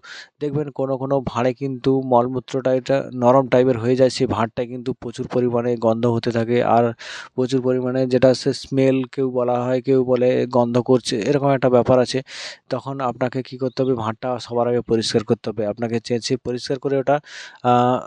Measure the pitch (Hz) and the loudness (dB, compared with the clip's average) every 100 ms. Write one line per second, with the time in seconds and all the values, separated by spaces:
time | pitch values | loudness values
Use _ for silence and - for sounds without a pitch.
0 | - - - _ 147 143 147 131 135 131 | -4 -18 -20 _ -6 -4 -6 -6 -4 -4
1 | 135 139 120 117 127 123 139 123 135 135 | -2 -2 -2 -2 -2 -2 -8 -4 0 0
2 | 131 120 123 127 - 135 127 131 123 139 | 2 2 2 -4 -6 -4 0 0 0 -2
3 | 127 127 120 135 127 127 131 117 120 127 | -2 2 4 6 6 4 4 2 0 2
4 | 131 - 123 104 113 - 120 127 123 123 | 2 2 -2 0 -2 -4 -8 -8 -8 -8
5 | 120 120 120 127 123 120 120 120 113 113 | -10 -10 -4 -2 0 0 -2 0 0 2
6 | 120 117 120 117 113 120 104 117 120 - | 0 0 0 -2 0 0 4 4 2 -2
7 | - - - - 127 131 127 127 127 131 | -12 -16 -10 -4 -2 0 0 -2 -2 -2
8 | 131 127 131 120 143 123 - 135 135 131 | 0 4 4 4 0 -4 -4 0 2 2
9 | 127 - 131 123 123 123 123 127 135 131 | -2 -4 -4 -2 -2 -2 -2 -2 2 2
10 | 127 123 127 127 123 127 120 123 120 127 | 2 2 2 2 0 2 2 0 2 2
11 | - 123 104 143 139 135 127 123 117 131 | 2 -2 0 0 2 2 4 4 4 4
12 | 120 131 - - - - _ 123 131 139 | 2 -2 -8 -14 -16 -16 _ -10 -8 -6
13 | 123 120 127 131 - 123 131 - 131 120 | -6 -4 -4 -4 -8 -6 -6 -2 -2 0
14 | 110 113 127 123 - 120 120 120 - 113 | -4 -6 -6 -6 -4 -2 0 0 0 0
15 | 107 117 104 113 120 107 104 107 117 117 | 0 -2 0 -2 -2 -6 -6 -4 -4 -6
16 | - 120 - 131 120 123 - 135 139 135 | -4 -6 -4 -6 -4 -8 -6 -6 -2 -2
17 | 131 147 - - - - 123 120 123 127 | 0 0 -2 -18 -20 -4 2 4 4 0